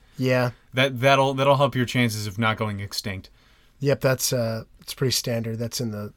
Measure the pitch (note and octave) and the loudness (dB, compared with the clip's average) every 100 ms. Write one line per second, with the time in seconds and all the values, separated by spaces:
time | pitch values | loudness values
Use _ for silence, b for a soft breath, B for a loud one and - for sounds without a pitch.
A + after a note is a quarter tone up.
0 | _ - B2+ B2+ B2 - _ B2 C#3 B2 | _ -4 0 2 0 -4 _ 0 0 2
1 | C3+ C#3 C3+ C3+ C#3 C#3 C#3 C3 A#2+ C3 | 4 6 4 2 4 4 4 0 0 2
2 | A#2+ G#2+ G#2+ G2 A2+ G#2+ G#2+ G2+ G2+ - | 0 0 -6 -2 0 0 -2 -6 -8 -8
3 | G#2+ F#2+ - _ _ _ _ _ C3+ C3 | -8 -8 -12 _ _ _ _ _ -2 0
4 | C3+ B2+ - C3 A2+ A2+ - - - - | 0 0 -2 -2 -2 -6 -10 -18 -16 -4
5 | C3 - - A#2 A2+ A2+ A#2 - A#2+ G#2 | -2 0 -2 -4 -4 -6 -6 -6 -6 -6
6 | G#2 | -10